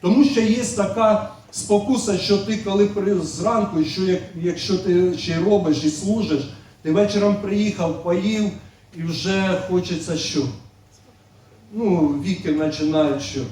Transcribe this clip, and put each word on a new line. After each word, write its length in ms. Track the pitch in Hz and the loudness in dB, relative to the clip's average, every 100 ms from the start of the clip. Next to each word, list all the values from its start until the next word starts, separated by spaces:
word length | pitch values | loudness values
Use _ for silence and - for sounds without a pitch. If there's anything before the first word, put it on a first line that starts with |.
Тому 240 | 180 247 | 4 4
що 160 | 285 226 | 6 4
є 240 | 220 233 - 202 | 2 2 0 -2
така 540 | 190 226 220 208 - - - | -2 2 4 4 0 -14 -14
спокуса, 680 | - - 208 208 247 - 185 | -12 0 0 2 0 0 -2
що 200 | - 202 | 2 0
ти 180 | 220 214 | 0 -4
коли 300 | 196 196 202 | -2 2 2
при-, 280 | 202 190 | 2 0
зранку, 720 | 185 156 - 202 233 202 165 | 0 -2 -2 0 0 0 0
що 180 | 156 185 | -2 0
як-, 180 | 190 180 - 170 | 0 0 -4 -4
якщо 360 | 175 165 - 185 | -4 -4 -2 -2
ти 400 | - 175 180 156 | 2 2 2 0
ще 220 | - 165 | -4 -2
робиш 440 | 180 202 165 139 | 2 2 2 0
і 60 | 151 | 0
служиш, 520 | - 196 226 190 143 131 - - - | -2 -2 -2 0 -2 -4 -12 -20 -10
ти 100 | 156 | -2
вечором 440 | 165 202 208 202 196 | 2 2 2 2 0
приїхав, 600 | 196 208 208 180 160 - | -2 0 -2 0 -4 -2
поїв, 480 | 170 185 196 214 208 - - - _ 170 | -2 0 0 0 -2 -4 -18 -20 _ -10
і 60 | |
вже 600 | 165 147 185 196 190 185 - | -6 -6 -2 0 0 -2 0
хочеться 460 | 180 - 165 - 160 | -2 -2 -6 -4 -6
що? 260 | - 151 127 - - _ _ _ _ _ _ _ _ - - | -4 -4 -4 -6 -16 _ _ _ _ _ _ _ _ -20 -12
Ну, 360 | 208 226 175 147 143 | -4 0 2 2 0
віки 280 | 165 175 160 | -2 -4 -2
починають 680 | 151 156 147 151 156 151 139 | 0 0 -2 0 2 2 0
що? 180 | - 135 113 | -4 -6 -8